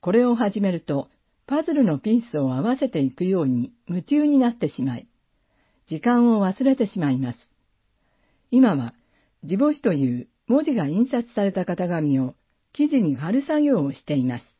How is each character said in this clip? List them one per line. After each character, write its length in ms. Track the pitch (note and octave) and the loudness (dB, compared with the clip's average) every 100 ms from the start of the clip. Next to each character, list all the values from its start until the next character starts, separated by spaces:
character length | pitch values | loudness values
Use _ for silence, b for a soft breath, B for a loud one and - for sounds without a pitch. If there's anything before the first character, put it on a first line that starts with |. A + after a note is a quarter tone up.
こ 120 | - | 2
れ 120 | G#3+ | 2
を 100 | B3 | 2
始 260 | A#3 G#3 G3+ | 2 0 0
め 120 | G3 | -2
る 80 | F3 | -2
と、 280 | - C#3+ - _ _ _ - | -4 -4 -4 _ _ _ -6
パ 160 | C#4+ | -4
ズ 100 | D#4+ | -2
ル 120 | D4 | 2
の 140 | A#3 D3 | 2 2
ピ 180 | G#3+ A#3 | 0 0
ー 40 | |
ス 160 | A3+ D3+ | 0 -4
を 160 | C3+ | -2
合 80 | C3 | -2
わ 140 | F#3+ C4 | -2 -2
せ 120 | C#4 | -2
て 120 | E3 | -2
い 120 | C3+ | -2
く 120 | - | -2
よ 180 | F3+ F#3+ | -2 0
う 40 | C#3+ | 0
に 260 | B2+ B2 _ _ | 0 -2 _ _
夢 160 | F3+ | -8
中 240 | - D4 D4 | -2 0 2
に 120 | C#4+ | 4
な 120 | A#3+ | 2
っ 60 | A#3 | 0
て 120 | D3+ | -6
し 140 | - | -4
ま 140 | C3+ A#2+ | -6 -6
い、 100 | - _ _ _ _ _ _ _ _ | -12 _ _ _ _ _ _ _ _
時 140 | D#3+ | -4
間 360 | A#3 A#3+ A#3+ A3 | 0 4 4 4
を 80 | |
忘 200 | F#3+ F#3+ | 0 0
れ 100 | C4+ | 0
て 120 | C4+ G#3 | 2 -2
し 100 | - | -2
ま 140 | D3 | 0
い 60 | C3 | 0
ま 160 | C3 | -2
す。 40 | A#2+ _ _ _ _ _ _ _ _ _ _ _ | -8 _ _ _ _ _ _ _ _ _ _ _
今 240 | B3 B3+ | 4 4
は、 200 | D#3 A#2 - _ _ _ _ | 2 -4 -10 _ _ _ _
字 120 | C#3 G3 | -6 0
星 240 | C#4+ D4 | 0 0
と 120 | A#3 | -2
い 300 | D#3+ C3 B2 | 0 0 -2
う 60 | - _ _ | -8 _ _
文 160 | B3+ | 0
字 100 | D#4 | 2
が 120 | A#3+ C#3+ | -2 -2
印 180 | E3+ B3+ | 0 0
刷 280 | C4 A#3 | -2 -4
さ 100 | - | -2
れ 80 | G3+ | -2
た 120 | F#3+ | -2
型 220 | F3+ F3 F3+ | -6 -4 -4
紙 320 | E3+ D3+ C3+ | -2 0 0
を 160 | B2+ - _ _ _ | -2 -6 _ _ _
生 160 | - D4 | -2 0
地 140 | D4 | 2
に 120 | F3+ | 0
貼 160 | C3 D3+ | -2 -2
る 120 | A#3+ | -4
作 180 | C#4 D4+ | -2 0
業 240 | D4 A#3+ | 2 2
を 80 | C#3 | 0
し 120 | C3+ | -6
て 120 | - D3 | -4 -2
い 80 | |
ま 140 | B2+ A#2+ | -2 -4
す。 60 | - _ | -12 _